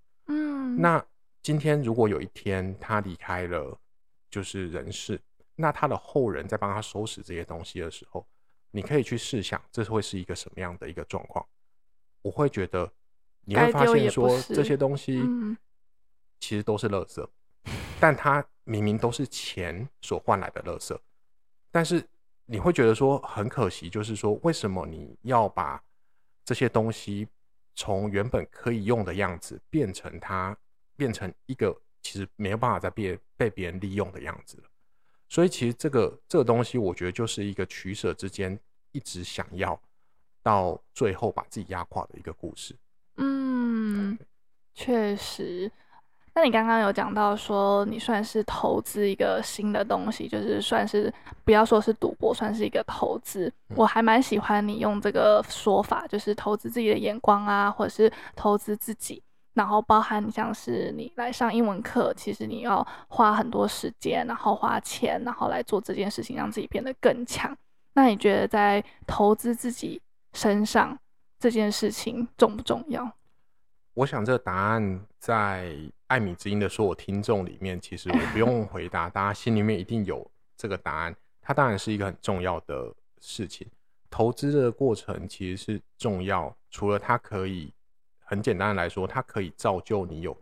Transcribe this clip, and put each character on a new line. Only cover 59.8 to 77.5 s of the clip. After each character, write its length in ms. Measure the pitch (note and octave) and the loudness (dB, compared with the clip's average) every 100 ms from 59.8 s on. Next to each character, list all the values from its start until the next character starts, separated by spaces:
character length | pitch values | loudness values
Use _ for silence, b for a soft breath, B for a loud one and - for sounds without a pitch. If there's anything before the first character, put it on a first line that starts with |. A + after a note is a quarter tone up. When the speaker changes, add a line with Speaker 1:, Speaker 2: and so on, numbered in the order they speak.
Speaker 1:
包 180 | G#3+ G#3+ | 4 2
含 320 | A3 G#3+ G#3 | 2 -2 -2
像 240 | A3 A3+ A3 | -4 -4 -6
是 380 | - A#3+ - | -6 -4 -4
你 180 | - A#3 - | -6 -10 -8
来 160 | A#3+ | -6
上 220 | B3 A#3+ A3 | -2 0 2
英 120 | A3+ | 2
文 140 | F#3+ | 0
课， 320 | - - - | -2 0 0
其 180 | - - G#3 | 0 -6 -8
实 120 | A3 | -8
你 140 | A3+ | -6
要 260 | - - - B B | 0 0 0 B B
花 260 | - A3 G#3+ | 4 6 6
很 160 | A#3+ | 2
多 160 | G#3 G3+ | 0 0
时 240 | - - - | -2 -6 -6
间， 240 | D#3+ E3 E3 | -2 -2 -2
然 100 | A#3 | -2
后 180 | - G3+ | 0 2
花 240 | - G#3+ | 0 -2
钱， 400 | - - - F3 A#3+ | -4 -2 0 0 -4
然 80 | |
后 160 | - - | -4 -2
来 140 | - | -2
做 180 | A#3+ G#3 | -2 -2
这 140 | G#3+ G3+ | -2 -4
件 160 | G3 | -4
事 120 | - | -4
情， 140 | - B3 | -6 -6
让 160 | G#3+ | -4
自 80 | G#3+ | -4
己 60 | - | -4
变 180 | - B3+ | -4 -4
得 80 | C4 | 2
更 240 | - B3 A#3+ | 2 2 -2
强。 320 | - - C#4 _ _ _ - | -4 -4 -6 _ _ _ 6
那 140 | C4 | 6
你 80 | G#3 | 6
觉 180 | G#3 G3+ | 4 4
得 100 | G3+ | 4
在 380 | G#3+ G#3 G3+ B B - | 4 4 4 B B -6
投 280 | - G#3 G#3+ | 4 6 6
资 200 | A#3 A#3 | 2 -2
自 180 | B3 | -4
己 260 | A#3+ F#3+ E3 - _ _ - | -6 -8 -10 -14 _ _ -2
身 320 | A3 G#3 G#3+ | 2 4 4
上 320 | A#3+ - C#4+ - _ _ - | 4 2 -2 -16 _ _ 0
这 120 | A#3+ | 2
件 220 | A3+ G#3+ | 4 2
事 180 | G#3 G#3+ | 2 -2
情 380 | G#3+ - A#3+ A#3+ - | -2 -6 -6 -6 4
重 180 | A3 G#3 | 4 4
不 80 | |
重 220 | A3 B3 C#4 | -2 -4 -2
要？ 220 | C4 B3 - _ _ _ _ - - _ - | -6 -6 -12 _ _ _ _ -20 -20 _ -2
Speaker 2:
我 100 | C#3 | 0
想 180 | C3+ | 0
这 100 | G#2+ | 0
个 60 | B2+ | 0
答 140 | - | 0
案 540 | F#2 G2+ A2+ G#2 F#2 G#2 - | 0 2 2 0 -4 -8 -10
在 560 | - A2+ G2+ F#2+ F2+ D2+ D#2 - - | 0 2 2 -2 -6 -10 -12 -16 0
艾 120 | C3 | 2
米 140 | G#2 F2 | 2 -2
之 160 | - | -2
音 100 | G#2 | 0
的 80 | G2 | 0
所 160 | - G2+ | 2 0
有 100 | E2 | 0
听 280 | - G2+ | -2 -2
众 240 | G2+ G#2+ | 0 0
里 100 | F#2 | 0